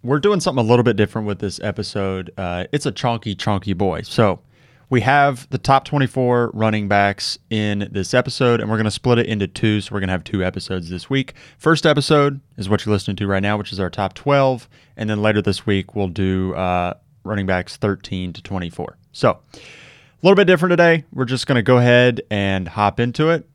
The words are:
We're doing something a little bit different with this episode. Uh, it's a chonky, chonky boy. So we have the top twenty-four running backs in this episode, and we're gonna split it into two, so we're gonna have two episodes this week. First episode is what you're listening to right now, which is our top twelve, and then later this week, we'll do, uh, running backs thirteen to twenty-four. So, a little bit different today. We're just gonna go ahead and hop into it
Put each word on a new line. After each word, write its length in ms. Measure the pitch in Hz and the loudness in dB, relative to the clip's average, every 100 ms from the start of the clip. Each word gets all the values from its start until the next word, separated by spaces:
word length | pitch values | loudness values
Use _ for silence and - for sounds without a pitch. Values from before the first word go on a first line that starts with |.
We're 160 | 120 147 | 0 2
doing 180 | 208 202 | 2 2
something 260 | 185 135 | 0 0
a 40 | 110 | 4
little 160 | 123 | 4
bit 100 | 120 | 4
different 320 | 104 104 113 104 | 2 0 -2 -6
with 140 | 101 | -4
this 180 | 101 - | -6 -6
episode. 720 | 104 98 104 104 98 95 90 - | -6 -6 -6 -4 -4 -4 -8 -8
Uh, 280 | 90 87 90 | -6 -6 -4
it's 160 | 147 143 | -4 -4
a 60 | |
chonky, 420 | 98 123 117 - | -4 -4 -4 -6
chonky 420 | 95 - 101 101 90 | -6 -2 -2 -2 -2
boy. 260 | 98 80 | -2 -2
So 400 | - - 107 90 _ _ _ _ _ | -4 0 2 0 _ _ _ _ _
we 100 | 127 | 0
have 500 | 104 143 143 127 - | 2 4 2 0 -8
the 80 | - | -6
top 280 | - 135 - | 2 2 2
twenty-four 680 | 143 131 - 123 120 120 | -2 -2 0 0 2 0
running 320 | - 110 107 101 | 0 0 0 2
backs 540 | 101 101 101 - - _ | 2 2 0 -8 -10 _
in 380 | 110 107 101 101 | -4 -2 -2 -4
this 240 | 98 92 | -6 0
episode, 460 | 123 127 - 123 117 | 0 0 0 2 2
and 100 | 107 | 0
we're 60 | 110 | -2
gonna 160 | 110 | -2
split 260 | - 127 120 | -2 2 2
it 80 | 113 | 2
into 220 | 107 98 | -2 -4
two, 320 | - 110 107 | 0 0 0
so 120 | - | -2
we're 60 | 101 | -4
gonna 140 | 95 | -2
have 100 | 92 | -4
two 220 | - 98 | -4 -4
episodes 440 | 92 90 - 92 85 | -2 -4 -8 -8 -6
this 220 | 90 - | -12 -4
week. 240 | 135 131 - - _ | -4 -4 -12 -20 _
First 260 | 156 160 | 2 2
episode 560 | 165 147 139 151 143 139 _ - | 4 2 4 4 4 -2 _ -10
is 120 | 95 | -2
what 180 | 104 107 | -2 0
you're 60 | |
listening 240 | 104 - 98 | -2 -2 -6
to 100 | 101 | -2
right 160 | 98 | 0
now, 160 | 101 104 | 0 -4
which 140 | 101 | -6
is 80 | 98 | -6
our 100 | 92 | -6
top 240 | 95 95 | -4 -6
twelve, 540 | - 143 143 135 127 - _ _ - | -4 0 2 2 0 -8 _ _ -8
and 140 | 107 | -4
then 100 | 107 | 0
later 220 | 107 104 | 2 2
this 240 | 101 95 - | 0 -2 -2
week, 300 | 98 92 104 | -2 -2 -4
we'll 100 | 98 | -4
do, 480 | 85 95 95 92 | -2 -2 0 -2
uh, 400 | - 92 90 90 - _ _ | -4 -2 -2 -2 -8 _ _
running 220 | - 104 95 | -8 -4 -2
backs 300 | 92 90 - | -2 -4 -4
thirteen 560 | 104 95 - 92 90 | -4 -4 -6 -8 -8
to 60 | 85 | -12
twenty-four. 580 | - 95 87 - - - _ | -10 -8 -8 -10 -14 -14 _
So, 200 | - 120 | -2 0
a 280 | - _ - - - - - _ _ | 0 _ -20 -20 -20 -20 -20 _ _
little 140 | 175 196 | 4 6
bit 80 | |
different 260 | 185 180 180 | 6 4 4
today. 360 | 175 170 165 - | 4 4 4 -2
We're 120 | 127 | -6
just 240 | 123 127 - | -2 -2 0
gonna 120 | 127 | 0
go 180 | 104 127 | 4 4
ahead 420 | 120 123 123 120 - | 6 6 4 2 -4
and 380 | 104 98 95 87 | -2 0 -2 -4
hop 320 | - 104 - | 0 0 2
into 300 | 120 120 156 | -4 0 0
it 180 | 165 - | 0 -4